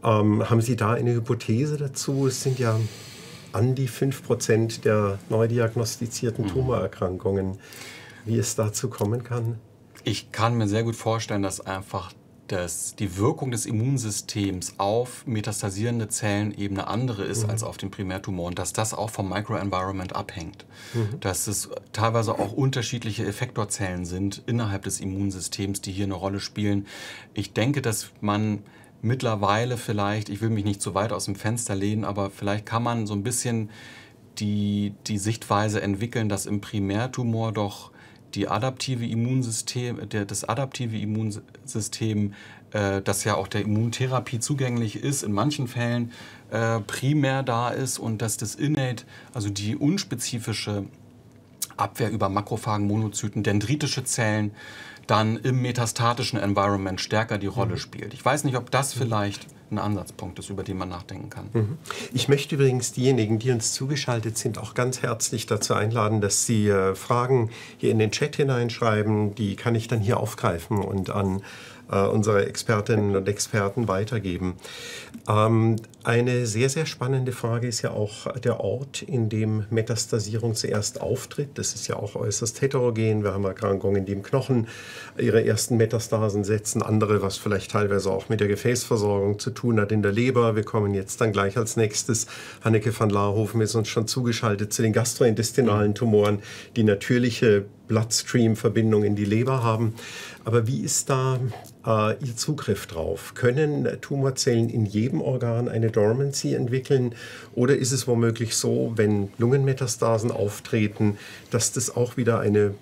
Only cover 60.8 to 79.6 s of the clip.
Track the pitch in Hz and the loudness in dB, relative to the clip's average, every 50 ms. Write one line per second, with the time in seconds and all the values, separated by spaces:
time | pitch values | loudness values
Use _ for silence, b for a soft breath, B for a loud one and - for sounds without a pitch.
60.8 | 92 92 90 87 90 - 95 95 92 95 - - 98 101 110 117 110 101 147 - | -6 -6 -8 -10 -12 -12 -12 -12 -12 -12 -12 -12 -14 -2 0 0 0 0 -2 -8
61.8 | B B B B B B - 127 - - 139 139 - - 170 135 139 131 127 123 | B B B B B B -2 -2 4 4 4 4 4 -2 2 4 4 4 4 2
62.8 | 113 - - - 123 131 135 120 110 104 113 110 113 127 123 113 110 - - - | -2 -2 -2 2 4 4 4 4 4 2 2 0 2 0 0 0 0 -2 -2 -2
63.8 | 135 135 151 131 - - 120 117 110 117 113 - - 123 104 90 113 - - - | -2 -2 -2 -2 -2 -2 -2 -2 -2 -4 -4 -2 -4 -4 -4 -4 -8 -6 -2 0
64.8 | 123 127 127 - - 113 120 - - - - 107 - - 113 101 - - 113 98 | 0 0 0 -2 -4 -4 -2 -2 -2 -4 -2 -4 -2 -2 -2 -2 0 0 2 2
65.8 | 104 110 113 120 107 107 110 110 101 98 - - - - 117 107 104 104 101 98 | 2 0 2 2 2 2 2 2 2 2 0 0 2 2 2 4 4 4 4 4
66.8 | 95 95 95 - - - 123 120 123 127 135 127 113 110 B B B B B B | 4 2 0 -2 -2 0 2 2 4 4 4 2 2 0 B B B B B B
67.8 | - 120 113 110 110 107 - - 143 156 - - 147 135 131 120 120 117 117 - | 0 2 4 4 4 2 2 -2 -2 -2 0 0 2 2 2 2 0 -2 -2 0
68.8 | 120 113 107 107 107 110 110 104 107 101 101 - 110 98 98 - - 120 113 113 | 2 2 2 2 2 2 2 2 2 0 0 -2 -2 -2 -2 -2 0 0 0 0
69.8 | 113 - 120 113 104 101 120 - - 107 - - - 110 87 82 80 - 117 101 | 0 0 0 0 2 2 2 0 0 -4 -6 -2 0 0 0 0 -2 -2 -2 0
70.8 | 95 - 101 98 92 - - 101 98 98 92 98 B B B B B B B B | 0 0 -2 -2 -2 -2 -2 0 0 0 0 -2 B B B B B B B B
71.8 | B - - 98 98 98 - 110 104 110 104 98 - - 101 - - - 113 104 | B -2 2 2 4 4 4 4 4 4 4 4 4 2 -2 -6 0 2 2 2
72.8 | 104 - 117 107 104 101 98 95 95 - 98 - - - - 107 101 98 - 127 | 2 2 2 2 2 2 2 2 0 0 -2 -2 -4 -2 0 0 0 0 0 -2
73.8 | 117 98 95 95 107 107 123 113 95 98 87 85 92 90 90 B B B B B | 0 0 0 -2 -2 -2 -4 -4 -2 -2 -4 -2 -2 -4 -4 B B B B B
74.8 | B B B B B B B B - - 107 107 107 110 113 113 113 113 113 110 | B B B B B B B B -2 0 4 4 6 6 6 6 6 4 2 2
75.8 | - - - - - - 120 120 120 127 123 123 123 113 107 110 127 135 135 165 | -2 -10 -20 -8 -2 2 2 2 4 2 2 0 0 0 0 2 2 2 2 0
76.8 | 156 156 - - 123 127 135 131 127 123 120 - - 117 117 120 120 123 117 - | -2 -4 -4 -4 -2 0 0 0 0 -2 -4 -4 -2 -2 0 0 -2 -2 -2 -2
77.8 | - 117 - 101 107 104 - - - - - 123 110 123 117 113 - 101 - 127 | -4 -2 -2 -2 -2 -2 -4 -8 -8 -6 -6 -2 0 0 0 2 0 -2 -2 -2
78.8 | 139 - - - - - 170 123 113 107 110 107 110 110 110 107 | -6 -8 -10 -12 -8 -2 0 0 0 0 0 0 0 2 0 0